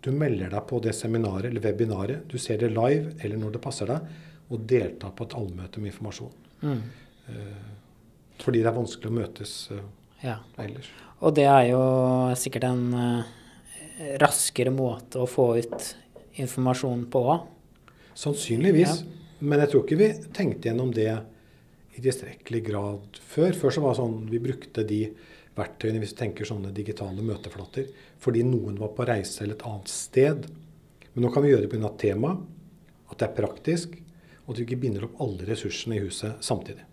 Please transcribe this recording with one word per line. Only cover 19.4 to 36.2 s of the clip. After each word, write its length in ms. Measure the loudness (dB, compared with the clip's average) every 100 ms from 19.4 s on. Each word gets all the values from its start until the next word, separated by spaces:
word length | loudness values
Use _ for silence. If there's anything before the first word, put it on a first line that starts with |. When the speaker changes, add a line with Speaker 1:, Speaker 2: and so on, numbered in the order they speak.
Speaker 1:
Men 200 | 2 4
jeg 80 | 6
tror 140 | 4
ikke 120 | 4 4
vi 100 | 4 4 -10
tenkte 360 | -2 -2 0 -2
gjennom 240 | 0 0
det 200 | 2 0 0 -6 -20 _ -20 _ _ -20 -2
i 40 |
tilstrekkelig 640 | 0 0 -8 -16 -6 -6
grad 360 | -2 -4 -4 -6 -12
før. 400 | -20 -8 2 2
Før 180 | 4 2
så 100 | 2
var 140 | 2
det 60 | 2
sånn, 300 | 0 -2 -2
vi 80 | -2
brukte 460 | -2 -6 -6 -4 0
de 260 | 0 -2 -6 -20 -20 -16 -8
verktøyene, 420 | -8 -4 -2 -2
hvis 120 | -4
du 20 | -4
tenker 280 | -6 -4
sånne 280 | -6 -6 -6
digitale 480 | -6 -6 -6 -6 -4
møteflater, 680 | -4 -4 -8 -12 -10 -8 -8 -10 -20 -4
fordi 240 | 0 2
noen 340 | 4 2 0 -4
var 100 | -6
på 180 | -2 0
reise 360 | 0 0 -6
eller 120 | -6
et 80 | -6 -8
annet 220 | -10 -8
sted. 580 | -10 0 4 4 4 -6 -16 -20 -20 -20 _ -12
Men 100 | 0
nå 80 | 2
kan 100 | 4
vi 80 | 6
gjøre 120 | 6
det 80 | 4
på 60 | -2
grunn 60 | -4
av 60 | 0
tema, 380 | 0 2 0 -2 -6 -16 -20 -20 -20 _ -20
at 80 | -4
det 100 | -4
er 60 | -2
praktisk, 540 | -4 -4 -2 -2 -2 -14 -20 -20 -20 -20 -12
og 80 |
at 20 | -8
vi 60 | -4
ikke 140 | -2
binder 240 | -2 -2
opp 160 | -6 -6
alle 260 | -6 -4 -4
ressursene 500 | -4 -4 -6 -4 -2
i 40 |
huset 300 | -2 -6